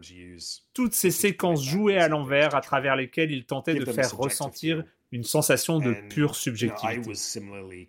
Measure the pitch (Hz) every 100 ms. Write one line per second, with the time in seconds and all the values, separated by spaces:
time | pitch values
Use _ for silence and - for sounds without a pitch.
0 | 87 92 90 87 - - _ - 240 -
1 | 185 160 208 - 185 160 135 180 208 196
2 | 160 156 131 139 147 139 - 139 139 135
3 | 131 - 160 139 - 135 165 156 123 117
4 | 127 98 135 - 139 - 160 160 165 _
5 | _ 120 117 151 147 131 - 160 131 107
6 | 104 - 147 - - 110 117 104 110 120
7 | 110 104 - 117 101 98 95 90